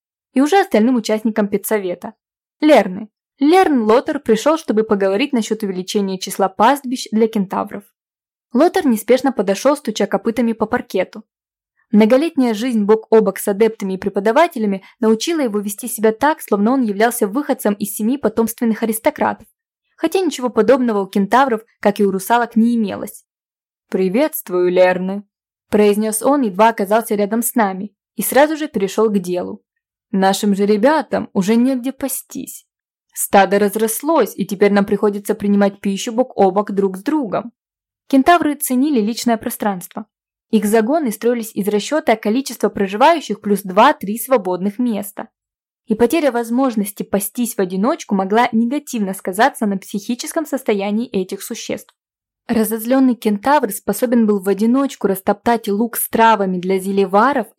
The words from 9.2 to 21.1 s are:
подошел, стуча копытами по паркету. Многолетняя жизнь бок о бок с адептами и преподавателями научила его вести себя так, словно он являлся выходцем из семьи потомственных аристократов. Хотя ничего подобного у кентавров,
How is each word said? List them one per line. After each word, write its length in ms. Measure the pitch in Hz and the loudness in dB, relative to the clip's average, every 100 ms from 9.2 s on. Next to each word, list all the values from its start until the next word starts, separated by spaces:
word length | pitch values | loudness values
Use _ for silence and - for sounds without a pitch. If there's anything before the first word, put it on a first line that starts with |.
| 269 | 2
подошел, 440 | 240 196 196 262 294 | -2 -2 0 0 0
стуча 300 | - 214 202 | -4 -4 -2
копытами 460 | 196 226 226 233 | -2 -2 -2 -2
по 140 | 220 - | -2 -4
паркету. 580 | 247 - 190 175 214 - _ _ _ _ _ - | -4 -4 -4 -4 -8 -20 _ _ _ _ _ 0
Многолетняя 600 | 208 214 254 320 302 247 | 4 6 4 2 0 0
жизнь 280 | 208 262 226 | 0 -2 0
бок 240 | 202 220 - | 2 2 4
о 100 | 226 | 4
бок 180 | 196 190 | 4 -2
с 80 | - | -4
адептами 480 | 196 220 220 196 | 0 0 0 -8
и 40 | 190 | -6
преподавателями 840 | 196 196 202 240 339 262 214 190 - - | -4 -2 0 2 2 0 -4 -4 -8 -2
научила 420 | 220 220 330 330 | 2 2 0 -2
его 200 | 254 202 | -2 -2
вести 280 | 202 - 240 | -6 -8 -10
себя 240 | - 220 | 0 0
так, 280 | 220 285 311 | 2 0 0
словно 320 | - 202 214 | -2 0 2
он 100 | 269 | 2
являлся 460 | 226 196 233 240 202 | 0 0 0 0 -2
выходцем 460 | 226 285 269 214 | -2 -4 -2 -2
из 200 | 202 208 | -2 -6
семьи 220 | - 214 277 | -4 -2 0
потомственных 680 | 214 220 226 - 233 214 | -2 -2 -2 -2 -2 -2
аристократов. 640 | 226 220 302 - 107 101 - _ _ _ _ - | -2 -2 -2 -2 -4 -4 -12 _ _ _ _ -6
Хотя 240 | 330 381 | -2 0
ничего 300 | 349 262 247 | -2 -2 -4
подобного 520 | 226 208 262 247 202 | 0 2 2 2 -2
у 40 | |
кентавров, 560 | 190 | -2